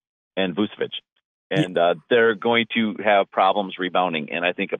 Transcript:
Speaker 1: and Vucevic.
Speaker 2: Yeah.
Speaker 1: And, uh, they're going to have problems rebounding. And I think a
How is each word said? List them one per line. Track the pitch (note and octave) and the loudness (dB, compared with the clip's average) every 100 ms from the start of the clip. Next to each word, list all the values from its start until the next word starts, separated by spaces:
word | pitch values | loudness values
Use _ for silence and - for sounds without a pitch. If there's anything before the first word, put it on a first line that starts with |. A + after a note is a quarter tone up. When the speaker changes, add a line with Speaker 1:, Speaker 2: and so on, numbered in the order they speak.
| _ _ _ - | _ _ _ -4
Speaker 1:
and | F#2+ | -4
Vucevic. | E2+ G#2+ - B1 - _ _ _ _ _ | -2 -4 -4 -8 -8 _ _ _ _ _
Speaker 2:
Yeah. | F#2+ | -2
Speaker 1:
And, | E2+ F2 | -2 2
uh, | E2+ F2 _ | 2 0 _
they're | A#2+ A2+ G#2+ | 2 4 2
going | A#2 A#2 A2+ | 0 0 0
to | A#2 A2 - | -2 -2 -2
have | G#2+ G2+ F#2+ | 2 2 2
problems | - F#2+ G2 F#2+ F#2 | 2 2 2 -2 -4
rebounding. | F2+ F2+ F2+ E2 C#2+ | -4 0 0 -2 -6
And | E2+ F2 | -4 -4
I | |
think | F2 G2 | -4 -6
a | - | -6